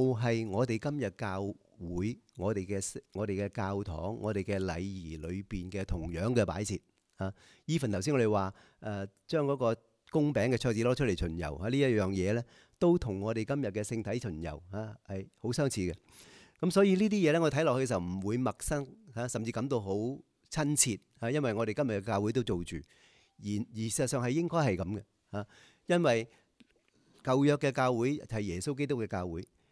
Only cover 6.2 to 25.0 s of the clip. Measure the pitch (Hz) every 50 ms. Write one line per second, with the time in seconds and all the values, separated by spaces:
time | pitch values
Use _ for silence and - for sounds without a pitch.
6.2 | 95 117 127 117 104 90 82 90 104 - 98 - - _ _ _ _ _ _ -
7.2 | 95 95 98 - - - - _ _ - 156 165 135 113 98 92 95 135 147 131
8.2 | 117 107 107 101 95 95 98 - - - _ _ - 107 104 98 98 98 - _
9.2 | _ - 165 160 147 139 143 131 127 113 113 - _ _ _ _ _ - - 160
10.2 | 147 147 143 107 101 127 127 113 - 127 113 110 113 120 127 - 143 117 92 -
11.2 | 90 85 82 85 82 76 73 73 90 113 127 139 139 131 117 104 95 92 98 95
12.2 | 90 98 107 120 120 - - - - _ _ _ - 170 170 175 - 117 98 98
13.2 | 98 110 113 113 110 - 139 147 135 104 92 107 104 - 123 113 104 117 110 123
14.2 | - 107 80 78 82 80 73 76 87 90 98 104 110 107 104 - _ - 98 95
15.2 | 98 - _ _ - 117 120 - 147 135 - 107 92 87 80 - _ _ - -
16.2 | - - - - - - _ _ - 180 170 196 202 202 185 185 214 214 208 208
17.2 | 180 151 151 170 165 151 135 143 165 151 123 131 135 120 120 92 87 87 90 95
18.2 | 95 101 110 123 127 113 104 - - - 156 143 139 131 - - - - 113 120
19.2 | 120 123 - 117 110 113 113 113 117 139 135 117 101 95 95 104 110 123 135 156
20.2 | - _ _ _ _ _ - 160 151 143 151 139 - 127 104 - - _ _ _
21.2 | - 117 135 151 139 120 104 104 117 107 104 120 147 127 107 98 95 113 107 101
22.2 | 104 107 113 131 117 120 101 87 85 - - 76 - - _ _ _ _ _ _
23.2 | _ _ _ - 104 101 104 104 120 - - 107 110 113 107 - 135 123 147 131
24.2 | 123 120 131 160 170 165 165 165 151 123 95 87 92 87 107 101